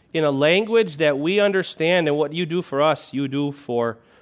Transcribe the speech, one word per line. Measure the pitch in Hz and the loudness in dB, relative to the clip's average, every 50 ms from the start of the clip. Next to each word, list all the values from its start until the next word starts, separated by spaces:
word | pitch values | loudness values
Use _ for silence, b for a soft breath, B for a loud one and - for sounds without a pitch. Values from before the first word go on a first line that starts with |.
| b b - | b b -2
in | 165 156 | 0 0
a | 147 | 2
language | 139 135 143 156 175 196 220 208 226 226 226 180 147 143 | 2 2 4 4 4 4 2 2 2 2 2 0 -2 0
that | 165 147 143 139 | 0 0 2 0
we | 147 170 196 208 | 0 0 2 2
understand, | 202 208 196 190 175 - - - 160 165 180 180 160 151 | 2 2 2 0 -2 -4 -4 -2 0 2 2 2 2 2
and | 143 | 0
what | 147 156 143 | 0 0 -2
you | 151 170 180 | -2 -4 -4
do | 151 165 180 | -2 -4 -4
for | 170 - 139 139 | -4 -2 -2 0
us, | 147 156 147 - - - | 2 2 0 -2 -6 -8
you | - 135 139 131 | -6 -6 -4 -4
do | 131 143 147 143 | -2 -4 -4 -4
for | 143 143 - - 120 120 117 117 110 b b b b b | -6 -8 -8 -6 -4 -2 -2 -2 -4 b b b b b